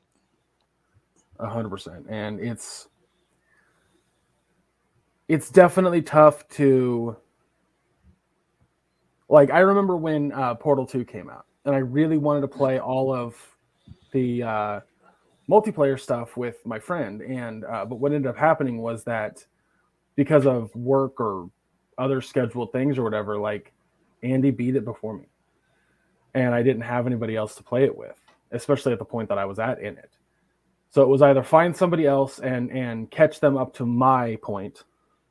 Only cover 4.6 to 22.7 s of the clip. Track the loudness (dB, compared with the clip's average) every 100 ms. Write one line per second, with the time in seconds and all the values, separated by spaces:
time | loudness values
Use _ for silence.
4.6 | _ _ _ _ _ _ -4 -4 4 8
5.6 | 8 6 2 0 2 6 6 6 -12 0
6.6 | 4 4 2 -2 -4 -8 _ _ _ _
7.6 | _ _ _ _ _ _ _ _ _ _
8.6 | _ _ _ _ _ _ 6 6 8 6
9.6 | 4 4 2 -2 -2 -2 -2 -2 -4 -2
10.6 | 0 0 0 -6 -8 -12 -16 -20 -20 _
11.6 | -4 -2 -2 0 0 2 0 -2 -4 -2
12.6 | -2 -2 -4 -4 -2 -4 -8 -12 -20 _
13.6 | _ _ -20 -20 _ -4 -2 -2 -4 -4
14.6 | -4 -8 -12 _ _ _ _ _ 2 2
15.6 | 2 0 0 0 -4 -6 -6 -8 -8 -8
16.6 | -12 -12 -8 -8 -8 -10 -10 -10 -10 -12
17.6 | -10 -8 -8 -4 -2 -2 -4 0 2 2
18.6 | -2 -4 -8 -8 -6 -6 -6 -12 _ _
19.6 | _ _ _ _ _ -4 4 4 4 0
20.6 | -6 -8 0 0 0 -4 -6 -4 -10 _
21.6 | _ _ _ -6 -4 -4 -2 -4 -2 -4
22.6 | -6